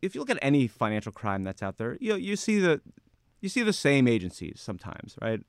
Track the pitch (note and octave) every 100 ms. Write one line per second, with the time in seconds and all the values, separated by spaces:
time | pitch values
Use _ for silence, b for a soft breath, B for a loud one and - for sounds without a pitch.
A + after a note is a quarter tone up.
0 | F#3+ - C4+ - C#3 C#3+ A#2+ - A2 G#2+
1 | - - G#2+ G2 F#2+ - G2 - A2+ D3+
2 | A#3 G3+ F#3 G3+ - G#3 F3+ D3 - -
3 | _ _ _ - F#3+ B3 G#3+ - C#3+ C#3
4 | B2 A2+ F2+ - D#2 - - F2+ F2 -
5 | - - A2+ A2+